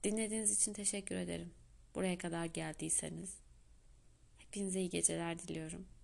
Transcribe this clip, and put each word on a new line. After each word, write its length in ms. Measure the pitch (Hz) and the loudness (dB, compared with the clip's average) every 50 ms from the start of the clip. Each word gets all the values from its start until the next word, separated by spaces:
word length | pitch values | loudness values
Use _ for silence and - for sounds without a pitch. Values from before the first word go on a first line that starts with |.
| - | 2
Dinlediğiniz 560 | 214 214 220 220 208 214 220 220 208 202 - | 2 2 4 2 2 2 2 2 4 4 4
için 120 | - 220 208 | 2 2 2
teşekkür 420 | 208 202 196 - 202 196 - 185 | 0 0 0 0 0 -2 -2 -2
ederim. 380 | 185 180 175 170 170 170 175 - - - - - - - - - | -2 0 0 -2 -4 -4 -6 -10 -16 -20 -20 -20 -20 -20 -8 -2
Buraya 220 | - 185 185 180 | 0 2 2 2
kadar 280 | 175 - 175 165 170 170 | 0 0 -2 0 0 -2
geldiyseniz 920 | 165 165 165 160 156 156 - 156 160 - - - 160 165 160 180 185 - - - - - - - - - - - - - - - - - - - - - | -2 -2 -2 -4 -4 -4 -4 0 2 2 2 2 0 -6 -6 -6 -8 -8 -12 -14 -20 -20 -20 -20 -20 -20 -20 -20 -20 -20 -20 -20 -20 -20 -20 -20 -20 -20
hepinize 420 | - - - - 202 202 190 185 190 | -20 -16 -8 -2 -2 0 2 2 2
iyi 100 | 185 175 | 2 2
geceler 500 | 175 170 170 - 165 165 170 170 170 170 | 2 4 4 4 4 4 0 0 -2 -4
diliyorum. 480 | - 175 165 160 160 160 170 175 185 - - - | -4 -6 -4 -4 -4 -6 -6 -8 -10 -12 -16 -20